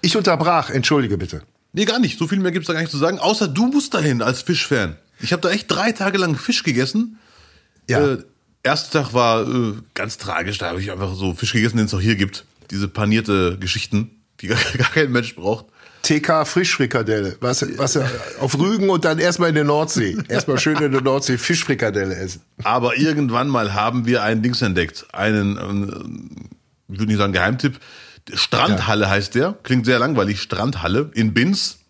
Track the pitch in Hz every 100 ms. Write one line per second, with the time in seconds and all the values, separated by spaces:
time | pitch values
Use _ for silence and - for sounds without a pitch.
0 | 185 220 185 160 160 165 - 135 - 151
1 | 120 98 87 78 - _ _ 160 214 233
2 | 214 - 160 196 185 175 156 160 165 147
3 | 160 190 - 220 196 139 247 285 - 202
4 | 151 120 113 127 - 175 - 131 92 80
5 | _ _ - 175 175 208 - 170 214 226
6 | 196 196 180 143 - 240 - 120 131 214
7 | 233 - _ _ _ _ _ _ - 120
8 | 147 127 - _ _ _ 123 151 - 156
9 | 117 120 117 113 110 123 113 104 - -
10 | 107 - 98 82 90 101 92 87 98 92
11 | 95 92 98 85 - 117 113 113 107 98
12 | 101 104 98 - - _ - 98 98 -
13 | 107 110 110 98 90 92 95 - - 104
14 | 113 _ _ _ 95 113 - 123 127 156
15 | 147 123 117 - 92 110 - _ - -
16 | - 151 147 160 147 175 185 - 196 131
17 | 110 107 98 85 123 123 127 - 139 156
18 | 131 120 - - 135 160 180 220 196 180
19 | 165 156 175 175 175 156 147 147 160 -
20 | 104 208 151 117 - 131 - 156 147 131
21 | 131 135 131 123 - 165 - 135 110 101
22 | 95 90 95 92 _ - 113 123 120 120
23 | 151 147 135 117 139 127 104 98 107 123
24 | 117 120 104 110 117 120 113 90 82 -
25 | - - 104 107 101 101 90 101 98 -
26 | 95 - - - - - _ _ _ 98
27 | 107 107 101 90 92 127 143 - - -
28 | - - - - - 110 135 98 92 104
29 | 98 101 98 120 165 208 - 127 113 123
30 | 131 135 98 104 - 90 117 131 87 104
31 | 151 113 110 104 147 196 - -